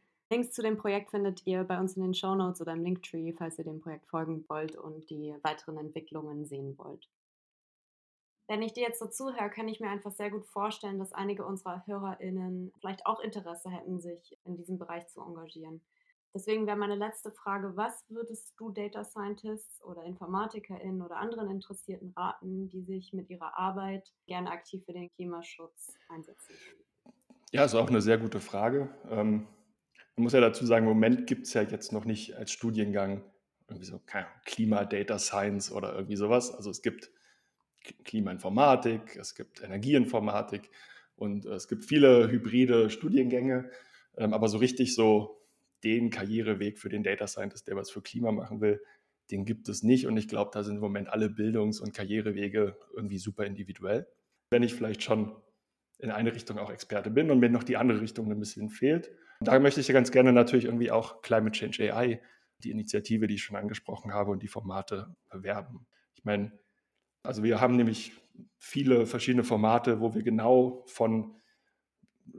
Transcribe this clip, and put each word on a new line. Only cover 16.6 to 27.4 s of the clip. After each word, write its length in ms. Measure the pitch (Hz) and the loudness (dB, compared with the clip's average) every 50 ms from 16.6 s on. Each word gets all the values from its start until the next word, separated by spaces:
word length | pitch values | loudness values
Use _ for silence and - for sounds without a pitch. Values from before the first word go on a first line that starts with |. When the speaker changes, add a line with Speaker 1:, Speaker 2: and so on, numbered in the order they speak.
| 214 | -2
Speaker 1:
wäre 100 | 208 202 | -2 -2
meine 200 | 208 208 202 202 | -2 -2 -2 -4
letzte 340 | 202 208 214 214 - - 214 | -4 -4 -6 -8 -10 -14 -16
Frage: 460 | - - - 202 196 196 196 196 175 | -16 -12 -8 -6 -6 -4 -6 -6 -6
Was 280 | 196 214 247 247 - - - | -6 -6 -6 -8 -10 -18 -14
würdest 460 | 220 233 233 233 226 220 - - - | -12 -12 -10 -10 -12 -14 -16 -20 -18
du 140 | - 226 220 | -16 -14 -12
Data 340 | 190 214 208 208 208 208 208 | -10 -8 -10 -10 -10 -12 -14
Scientists 800 | - - 214 202 202 208 208 - 214 220 214 - - - - - | -12 -12 -10 -8 -8 -10 -10 -10 -10 -10 -10 -12 -16 -20 -20 -18
oder 220 | - 180 175 165 | -18 -16 -16 -14
InformatikerInnen 1000 | 175 185 185 180 170 185 196 220 220 226 214 208 - 185 - - 190 190 185 175 | -14 -14 -12 -8 -6 -4 -4 -4 -6 -8 -12 -14 -14 -12 -12 -10 -8 -8 -6 -4
oder 140 | 170 170 | -6 -4
anderen 340 | - 208 233 233 226 208 196 | -4 -4 -6 -6 -6 -6 -6
Interessierten 640 | 190 196 196 - 196 - - - 190 185 185 180 185 | -6 -8 -10 -12 -16 -14 -12 -12 -12 -12 -12 -12 -8
raten, 520 | 175 180 190 - - 185 185 190 190 190 185 | -6 -6 -6 -6 -6 -8 -8 -8 -8 -8 -8
die 140 | 185 185 180 | -10 -12 -10
sich 300 | 185 190 190 185 - - | -10 -10 -10 -10 -10 -10
mit 180 | 185 185 - | -10 -10 -12
ihrer 280 | 180 175 165 - - - | -14 -14 -12 -10 -6 -6
Arbeit 540 | 185 190 185 196 190 196 196 196 - _ _ _ _ | -4 -4 -4 -6 -6 -8 -8 -10 -12 _ _ _ _
gerne 240 | - 180 180 180 180 | -10 -8 -8 -8 -8
aktiv 340 | 170 170 - - - 190 185 | -8 -10 -12 -14 -16 -14 -14
für 80 | - 175 | -14 -14
den 160 | 180 175 175 | -14 -14 -14
Klimaschutz 840 | _ - 185 175 170 170 170 - - - 165 165 _ - - - - _ _ - | _ -12 -10 -10 -10 -10 -12 -14 -16 -18 -18 -20 _ -18 -18 -18 -20 _ _ -18
einsetzen 460 | 165 160 156 147 - - - - - - - | -18 -16 -16 -18 -20 -20 -20 -20 -20 -20 -20
würden? 480 | - - _ _ _ _ _ _ - - _ _ _ _ _ | -20 -20 _ _ _ _ _ _ -20 -20 _ _ _ _ _